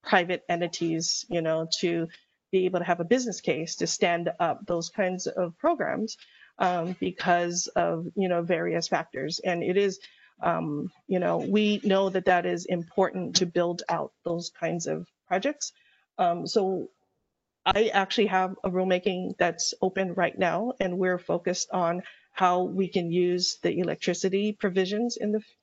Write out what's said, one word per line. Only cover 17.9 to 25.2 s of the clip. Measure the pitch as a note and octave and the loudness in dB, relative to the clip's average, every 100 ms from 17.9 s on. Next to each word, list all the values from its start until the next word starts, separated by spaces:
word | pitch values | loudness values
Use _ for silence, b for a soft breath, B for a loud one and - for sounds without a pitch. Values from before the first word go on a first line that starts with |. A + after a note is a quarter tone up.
actually | G3 F#3+ - G3+ | 2 0 2 2
have | F#3 F#3 F#3+ | 2 0 -2
a | G3 | -2
rulemaking | F3+ F#3 F3+ G3 F3+ F#3 F#3 | 0 2 2 2 -2 -6 0
that's | F3 E3 - - | 0 0 -6 0
open | F#3+ F#3+ F#3+ | -2 0 -2
right | F3 F3 - | 0 0 2
now, | F3+ E3 A#3 - | 0 0 -2 -2
and | F#3+ F3+ | -2 0
we're | F#3 F3+ | 0 0
focused | - E3+ F3 F#3 - | -2 -2 -2 -4 -2
on | F#3 E3+ F3+ B B B | 0 0 -2 B B B
how | - F#3 F3+ | 2 2 4
we | F#3 F#3+ F#3 | 0 0 0
can | F#3 E3+ | 0 0
use | F3 F3+ F3+ F3+ - | 2 2 2 -2 0
the | F3 E3+ | -2 0
electricity | F3 D#3+ - E3+ F#3+ G3 G#3+ | -2 -2 -2 0 0 0 -2
provisions | G#3+ G3+ F3+ F#3 G#3 A#3+ | -2 0 0 0 0 -2
in | - | -2